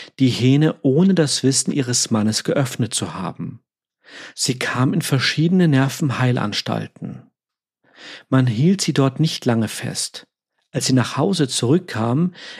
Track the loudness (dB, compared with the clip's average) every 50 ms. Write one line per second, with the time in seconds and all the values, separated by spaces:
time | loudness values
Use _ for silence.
0 | -18 -18 _ 0 2 2 2 2 2 4 4 4 4 2 0 0 0 2 4 4
1 | 4 4 4 4 2 2 0 0 0 2 2 2 -2 -2 -2 -2 -2 0 -2 -2
2 | -2 0 0 0 0 0 0 -2 -2 -2 0 0 0 -2 -2 -4 -4 -4 -2 -4
3 | -6 -6 -6 -8 -8 -8 -8 -8 -10 -12 -12 -14 _ _ _ _ _ _ _ _
4 | _ -20 -20 -20 -20 -18 -8 -4 -4 -4 -2 -4 -4 -4 -2 0 0 0 0 0
5 | 0 0 0 0 0 0 0 0 2 2 4 4 4 4 4 4 2 0 0 -2
6 | -2 -2 -2 0 0 0 0 0 -2 -4 -4 -6 -6 -4 -4 -4 -6 -8 -12 -14
7 | -14 -14 -12 -16 -18 _ _ _ _ _ _ _ _ _ _ _ _ _ _ -20
8 | -20 -20 -20 -20 -4 _ 2 2 4 2 2 2 4 4 4 2 0 0 2 2
9 | 2 2 2 0 0 0 0 -2 -2 0 0 0 0 -2 -4 -8 -8 -8 -6 -6
10 | -8 -8 -10 -14 -20 _ _ _ _ _ _ _ _ _ -6 -4 0 2 2 2
11 | 2 0 0 -2 0 0 2 0 0 0 0 -2 2 2 2 2 0 -2 -4 -4
12 | -2 0 0 0 0 -2 -4 -8 -14 -18 -18 -20